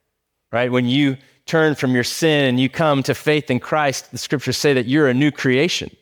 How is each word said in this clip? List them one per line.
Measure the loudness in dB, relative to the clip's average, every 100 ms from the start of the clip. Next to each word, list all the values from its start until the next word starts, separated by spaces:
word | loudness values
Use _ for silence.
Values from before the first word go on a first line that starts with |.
| _ _ _ _ _
right? | -4 0
When | 0 0
you | 2 0 -2 _ _ -4
turn | 0 2 0
from | 0
your | 0
sin | -2 -2 0 2 2
and | 2
you | 0
come | 0 0 0
to | 0 -2
faith | 0 -2 0
in | -4
Christ, | -2 -2 -2 -4 -8
the | -12
scriptures | -6 -4 -4 -2
say | 0
that | 2 2
you're | 2 2
a |
new | 4 0
creation | 0 0 2 0 -2 -8 -14